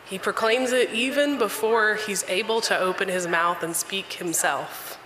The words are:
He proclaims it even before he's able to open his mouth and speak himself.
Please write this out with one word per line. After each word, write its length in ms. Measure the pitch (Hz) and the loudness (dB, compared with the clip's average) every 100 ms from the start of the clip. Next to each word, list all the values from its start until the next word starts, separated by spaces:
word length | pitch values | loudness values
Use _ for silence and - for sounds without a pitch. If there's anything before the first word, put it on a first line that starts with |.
He 160 | - 190 | -10 -6
proclaims 540 | 233 - 220 240 254 | -4 0 2 2 2
it 160 | 254 240 | 2 2
even 480 | 220 254 262 294 285 | 2 0 2 2 2
before 580 | 214 - 220 226 214 208 | 0 0 2 4 4 2
he's 300 | 214 190 - | -2 -4 -2
able 320 | 190 214 226 | -2 0 0
to 180 | 220 180 | 2 2
open 300 | 185 185 190 | 2 0 -2
his 180 | 185 175 | -2 0
mouth 380 | 175 170 175 | 2 2 0
and 100 | 165 | -2
speak 380 | 170 - 196 190 | -4 -4 -6 -6
himself. 880 | - 180 160 175 139 151 - - - | -8 -4 0 0 0 -4 -10 -14 -14